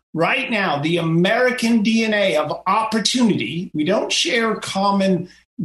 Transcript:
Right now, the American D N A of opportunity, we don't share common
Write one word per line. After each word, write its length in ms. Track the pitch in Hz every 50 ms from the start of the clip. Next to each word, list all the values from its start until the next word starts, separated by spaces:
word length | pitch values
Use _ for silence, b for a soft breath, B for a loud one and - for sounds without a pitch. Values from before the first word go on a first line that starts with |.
| _ _ -
Right 380 | 156 165 190 240 269 254 -
now, 300 | 240 208 196 175 147 143 143
the 160 | 160 170 170
American 840 | 165 160 160 165 180 190 226 240 254 247 240 - 233 226 233 226 202
D 220 | 226 220 226 226
N 80 | 220 214
A 240 | 208 196 190 156
of 240 | 151 151 151 170 - -
opportunity, 1040 | 185 196 220 220 - 214 220 - - - 254 247 208 170 131 113 104 151 170 190 - -
we 120 | 151 151
don't 280 | 170 202 247 349 392 -
share 440 | - - 302 262 233 226 220 208
common 760 | - - - - 190 196 202 196 196 196 190 185 165 175 B B B B B _ - 160